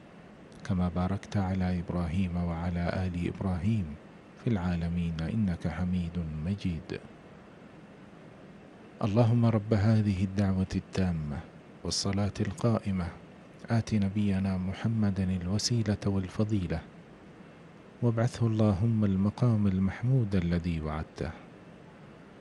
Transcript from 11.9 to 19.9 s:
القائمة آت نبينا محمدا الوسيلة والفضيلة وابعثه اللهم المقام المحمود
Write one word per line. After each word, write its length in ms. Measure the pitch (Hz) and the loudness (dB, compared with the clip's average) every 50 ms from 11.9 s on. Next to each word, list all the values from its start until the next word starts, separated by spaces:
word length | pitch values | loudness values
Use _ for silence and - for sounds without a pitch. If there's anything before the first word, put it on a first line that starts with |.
| - - - 98 98 98 104 98 - - | -4 -2 -2 0 0 0 0 -2 0 -2
القائمة 680 | 107 101 95 - - 117 110 - - 104 95 92 87 87 - - - - - - - - - - - - | -2 -2 -2 0 2 2 2 2 0 0 -2 -2 -2 -4 -6 -12 -18 -20 -20 -20 -20 -20 -20 -14 -4 0
آت 240 | 117 113 - - 110 | 0 0 2 2 2
نبينا 640 | 107 98 95 98 107 104 101 95 95 98 98 95 | 2 2 2 0 0 2 2 2 2 2 0 0
محمدا 680 | 92 92 98 95 - - 113 113 110 107 101 92 98 95 | 0 -2 -4 -4 -2 -2 0 2 2 2 2 2 0 0
الوسيلة 800 | 92 92 90 85 90 101 104 - - 120 117 107 107 101 - - | 0 0 -2 -2 -2 -2 0 0 0 0 2 2 2 0 0 0
والفضيلة 720 | 104 98 98 92 92 - - 110 104 110 98 87 80 82 82 - - - - - - - - - - - - - - - - - - - - - - - - | 0 0 0 -2 -2 -2 -2 0 0 2 0 0 -2 -4 -6 -6 -10 -18 -20 -20 -20 -20 -20 -20 -20 -20 -20 -20 -20 -20 -20 -20 -20 -20 -20 -20 -18 -6 0
وابعثه 460 | 123 120 113 113 113 123 - - 120 | 0 0 2 2 0 0 0 0 0
اللهم 580 | 113 110 107 110 107 98 85 113 117 113 107 107 | 2 4 4 4 4 4 4 2 2 2 2 2
المقام 600 | 101 95 95 98 101 - - 127 120 113 107 104 | 2 2 4 2 2 2 2 2 2 4 4 4
المحمود 680 | 98 92 92 95 95 | 2 4 4 2 0